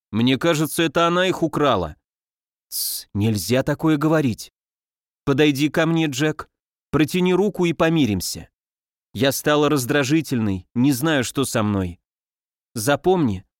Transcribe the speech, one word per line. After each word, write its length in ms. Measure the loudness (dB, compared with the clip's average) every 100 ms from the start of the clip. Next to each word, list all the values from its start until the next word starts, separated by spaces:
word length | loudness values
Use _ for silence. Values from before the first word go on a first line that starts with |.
| _
Мне 260 | 0 0 2
кажется, 460 | 0 0 -2 0
это 240 | 0 2 2
она 200 | 2 0
их 160 | 0
украла». 540 | -2 0 0 0 -2 -10 _ _ _ _ _ _ _
«Тсс, 380 | -10 -8 -8 -8
нельзя 500 | -2 -2 -2 -2 -2
такое 340 | -2 -2 0 0
говорить. 540 | 2 2 0 -4 -10 _ _ _ _ _ _ _ -2
Подойди 440 | 2 2 2 0
ко 160 | 0 0
мне, 220 | 0 0
Джек. 420 | -2 -4 -4 -10 _ _ _ _
Протяни 420 | 0 0 2 2
руку 320 | 2 0 0 -2
и 80 |
помиримся. 760 | 2 2 2 2 0 -4 -10 -14 _ _ _ _ _ _
Я 180 | -2 -2
стала 380 | 0 0 2 2
раздражительной, 960 | 0 0 -2 2 0 0 -2 -2 -4 -6
не 180 | 0 2
знаю, 320 | 2 0 0
что 220 | -2 -4 -2
со 180 | -2
мной. 360 | 0 -2 -4 -8 _ _ _ _ _ _ _
Запомни, 720 | -8 -2 0 2 2 2 -2 -10 _